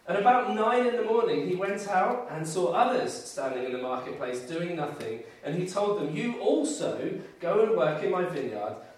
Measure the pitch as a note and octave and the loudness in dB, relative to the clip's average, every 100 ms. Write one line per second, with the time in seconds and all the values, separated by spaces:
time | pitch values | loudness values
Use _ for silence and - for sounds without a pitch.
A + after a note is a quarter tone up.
0 | - G3 F#3 B3 - G#3+ A3 B3 B3 A3+ | -2 4 6 6 4 2 2 4 2 2
1 | G#3+ A3+ - F#3 F3+ F3+ G3+ G#3 G3+ F#3 | 2 2 2 2 0 -2 -2 -4 0 2
2 | G#3+ B3 - D#3 D#3+ F#3 E3+ G#3+ B3 - | 2 0 -4 -6 -4 0 2 4 4 2
3 | - - - - C3+ B2+ B2 B2 B2+ B2+ | 0 -4 -8 -6 -4 -4 -4 -4 -4 -4
4 | - - B2 B2 B2+ E3 F3 D#3+ C#3 - | -6 -6 -6 -6 -6 -6 -4 -4 -6 -6
5 | - - - - - F3 F3+ G3+ G#3 - | -8 -8 -12 -12 -6 -2 -2 0 0 0
6 | D3 E3 A#3+ - - D4+ - - - - | -2 -2 -2 -2 2 2 2 -2 -4 -2
7 | - - - - F3 G#3 A3 F3 D3+ D#3 | -4 -6 -10 -6 0 4 4 4 4 2
8 | F#3 F#3 F3 - A#2+ G#2+ G#2 - - | 0 0 0 -2 -4 -4 -6 -8 -14